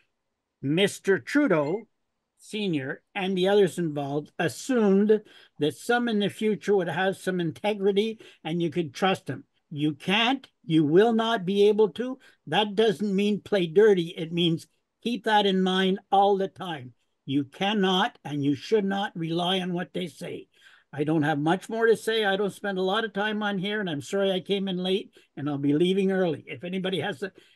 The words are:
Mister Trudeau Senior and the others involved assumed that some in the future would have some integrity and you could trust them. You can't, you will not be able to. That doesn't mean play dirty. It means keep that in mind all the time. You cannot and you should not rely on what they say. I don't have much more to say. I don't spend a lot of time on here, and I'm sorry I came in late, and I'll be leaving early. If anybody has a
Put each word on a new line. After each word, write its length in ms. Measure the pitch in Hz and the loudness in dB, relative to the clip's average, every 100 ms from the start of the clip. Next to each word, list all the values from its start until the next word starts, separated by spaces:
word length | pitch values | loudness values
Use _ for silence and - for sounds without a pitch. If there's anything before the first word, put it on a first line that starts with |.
| _ _ _ _ _ _ 135 | _ _ _ _ _ _ -2
Mister 500 | 160 202 - - 185 | 2 0 0 0 0
Trudeau 640 | - 285 285 165 143 196 226 _ _ _ _ _ | 2 0 4 2 0 -4 -8 _ _ _ _ _
Senior 640 | - 214 202 156 131 165 _ | -12 -6 -2 -2 -4 -10 _
and 220 | 208 190 190 | -6 -4 0
the 120 | 180 | 2
others 300 | 208 185 - | 4 4 2
involved 540 | 170 143 139 143 147 _ | -4 -4 -4 -6 -6 _
assumed 840 | 170 - - 254 208 190 208 214 - - _ _ | -4 -4 -2 2 4 4 4 2 0 -20 _ _
that 180 | 147 - | -4 -4
some 320 | - 240 240 | -2 0 0
in 120 | 214 | 0
the 100 | 202 | -2
future 440 | - 214 196 - | -2 -2 -2 0
would 140 | 202 175 | 0 0
have 300 | 160 190 185 | -2 -2 -2
some 200 | - 180 | -4 -2
integrity 800 | 170 - 208 214 196 196 220 220 - - | -4 -4 -4 0 0 2 0 -4 -16 -14
and 200 | 156 170 | -6 -2
you 80 | 170 | -2
could 240 | 175 160 | -2 -6
trust 320 | - 190 190 - | -2 0 0 -4
them. 180 | 131 - _ _ | -12 -12 _ _
You 220 | 147 151 | -4 -4
can't, 540 | 151 - 202 233 269 - _ | -4 -2 0 0 -2 -6 _
you 180 | - 160 | 0 2
will 300 | 147 170 226 | 4 4 4
not 320 | 220 226 226 | 2 0 -2
be 240 | 175 202 202 | -2 2 4
able 220 | 214 214 | 4 2
to. 280 | - 247 262 _ _ - | 0 -8 -8 _ _ -4
That 280 | 165 214 | -2 0
doesn't 400 | 196 226 165 208 | 0 0 0 -2
mean 280 | 190 208 202 | 0 0 -2
play 240 | - 208 175 | -2 -2 2
dirty. 480 | 156 220 190 165 185 | 4 6 6 0 -6
It 160 | 160 | -6
means 340 | 170 175 165 - _ _ _ | 0 0 0 -6 _ _ _
keep 220 | 226 240 | -6 -4
that 200 | 220 208 | 2 2
in 160 | 202 190 | 4 2
mind 360 | 185 185 190 196 - | 0 2 0 0 0
all 280 | 196 202 196 | 2 4 2
the 100 | 190 | 0
time. 460 | - 180 156 127 - _ _ - | -6 -10 -10 -12 -20 _ _ -4
You 180 | 139 | -4
cannot 720 | 131 - 190 214 190 185 233 - | -4 -4 -2 2 2 2 0 -4
and 180 | 147 147 | -10 -4
you 120 | 139 | -2
should 320 | 139 - 220 196 | -2 0 0 2
not 260 | 196 202 | -2 -6
rely 460 | 180 165 165 175 190 | -6 -6 -4 -2 -2
on 140 | 180 | -2
what 180 | 175 180 | -4 -6
they 140 | 175 180 | -8 -10
say. 420 | - 170 131 - _ _ _ _ | -10 -12 -12 -16 _ _ _ _
I 100 | - | -6
don't 200 | 151 160 | 0 0
have 140 | 147 151 | 0 0
much 300 | 151 185 - | 0 0 -2
more 180 | 220 226 | 0 4
to 80 | 214 | 4
say. 280 | - 220 | 2 0
I 120 | 208 196 | 0 0
don't 160 | 202 | -2
spend 240 | - 208 185 | -4 -6 -2
a 40 | |
lot 220 | 185 208 | 0 -2
of 80 | 220 | -2
time 300 | 196 214 214 | -4 -4 -2
on 160 | 208 202 | -2 -4
here, 220 | 196 214 | -4 -4
and 100 | 190 | -4
I'm 100 | 143 | -6
sorry 300 | - 196 196 | -4 -2 0
I 60 | 185 | 0
came 280 | 185 196 196 | -2 -4 -2
in 80 | 180 | -4
late, 320 | 180 190 - - _ - | -2 -2 -4 -18 _ -8
and 120 | 143 | -4
I'll 80 | 143 | -2
be 160 | 143 | 2
leaving 380 | 147 180 190 190 | 2 2 2 2
early. 320 | 190 185 143 - | 2 0 -2 -8
If 160 | 151 | -12
anybody 360 | 175 190 185 185 | -8 -6 -4 -4
has 200 | 170 151 | -6 -6
a 100 | 190 - _ | -10 -12 _